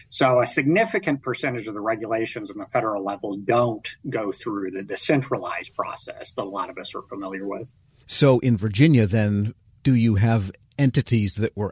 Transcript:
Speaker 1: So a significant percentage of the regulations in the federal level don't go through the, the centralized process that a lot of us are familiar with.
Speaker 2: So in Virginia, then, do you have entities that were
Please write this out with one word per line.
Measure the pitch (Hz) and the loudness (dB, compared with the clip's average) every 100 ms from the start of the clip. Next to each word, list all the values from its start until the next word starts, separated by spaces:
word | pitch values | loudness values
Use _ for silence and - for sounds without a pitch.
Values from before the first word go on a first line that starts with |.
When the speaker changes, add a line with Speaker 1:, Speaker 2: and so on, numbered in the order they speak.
| - | -8
Speaker 1:
So | - 135 123 | 2 4 4
a | 117 | 2
significant | - 135 190 220 202 165 139 | 0 2 4 2 0 0 -2
percentage | 127 117 139 123 107 | -2 -4 -4 -4 -8
of | |
the | 104 | -6
regulations | 107 110 110 113 110 120 101 | -4 -4 -2 -2 -2 -6 -10
in | 101 | -12
the | |
federal | 98 123 110 104 | -4 -2 0 -2
level | 98 101 104 98 | -4 -6 -6 -6
don't | 101 117 120 110 - - 147 | 0 2 2 -2 -10 -12 -6
go | 120 101 | -4 -4
through | - 117 101 95 | -6 -6 -6 -6
the, | 95 | -8
the | 101 98 | -8 -6
centralized | - 143 131 127 95 87 - | 0 0 0 -4 -6 -10 -10
process | - 87 85 - - - | -8 -8 -8 -14 -14 -14
that | - | -10
a | |
lot | 98 101 - | -8 -8 -8
of | 92 | -10
us | - | -12
are | 98 | -12
familiar | - 98 98 95 98 | -12 -12 -10 -8 -8
with. | 98 127 - _ _ - | -8 -12 -18 _ _ -6
Speaker 2:
So | - 143 123 | 2 4 4
in | 127 107 | 2 0
Virginia, | 110 101 160 131 101 | 0 4 6 6 4
then, | 110 104 101 107 - _ _ | 2 2 2 -2 -6 _ _
do | 139 | 2
you | 123 113 | 4 4
have | 98 113 113 98 - _ - | 4 4 2 0 -8 _ 2
entities | 135 135 - 117 101 | 2 2 2 2 2
that | 104 113 104 | 0 -4 -2
were | 101 | -4